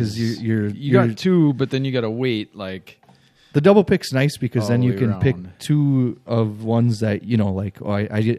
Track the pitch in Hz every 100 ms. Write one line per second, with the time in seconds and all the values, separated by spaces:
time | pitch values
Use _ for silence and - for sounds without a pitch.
0 | 113 110 113 113 113 110 104 101 143 127
1 | 117 107 185 180 151 123 131 135 135 127
2 | 110 117 131 110 104 101 95 95 - -
3 | _ _ _ _ _ 147 151 208 180 190
4 | - 131 143 - 127 123 107 120 123 -
5 | 120 95 135 90 92 - - 151 143 135
6 | 123 - - 117 107 104 110 117 120 107
7 | 110 104 101 117 101 95 101 - - 101
8 | 104 107 110